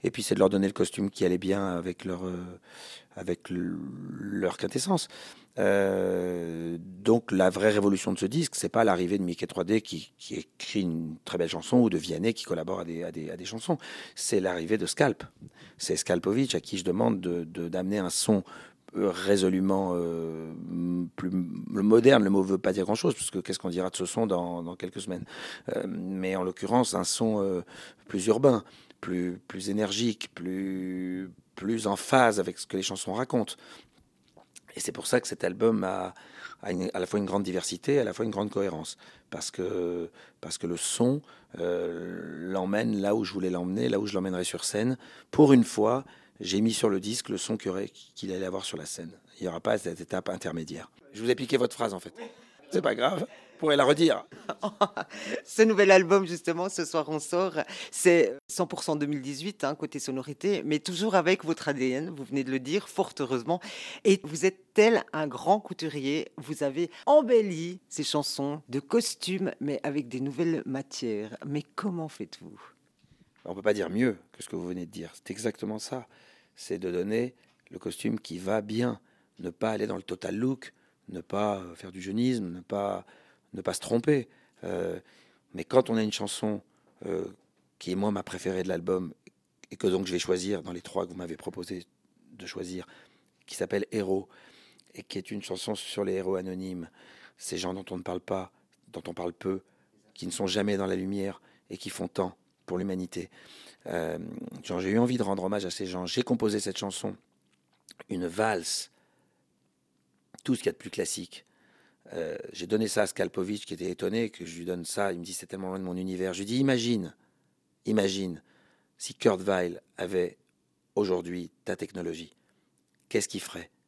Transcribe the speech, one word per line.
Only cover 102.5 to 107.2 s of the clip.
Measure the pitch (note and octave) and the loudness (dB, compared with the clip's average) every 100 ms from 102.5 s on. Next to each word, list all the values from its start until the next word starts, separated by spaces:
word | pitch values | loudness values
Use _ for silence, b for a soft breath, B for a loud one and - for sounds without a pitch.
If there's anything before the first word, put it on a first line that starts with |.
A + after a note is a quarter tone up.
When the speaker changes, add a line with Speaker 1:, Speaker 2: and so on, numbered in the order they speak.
| _ | _
Speaker 1:
pour | - F2+ | -6 -4
l'humanité. | F#2+ F#2 F2+ F2 F2 B B B B B - | -2 -4 -6 -8 -12 B B B B B -6
Euh, | E2+ D#2+ D#2+ E2+ - - - | -4 -2 -4 -8 -10 -12 -14
genre, | - F2+ | -6 -4
j'ai | F#2+ | 2
eu | G#2+ | 2
envie | B2 B2 | 2 2
de | |
rendre | G2 G2 | 0 0
hommage | F#2 G#2 F#2 | 0 -2 -4
à | |
ces | - F#2+ | -6 -6
gens. | F2+ | -6
J'ai | F2+ - | -4 -2
composé | - A#2+ A2 G#2 | 0 2 2 0
cette | G2+ F#2+ | -2 -6
chanson, | G2+ - G#2 F#2+ | -6 -6 -8 -10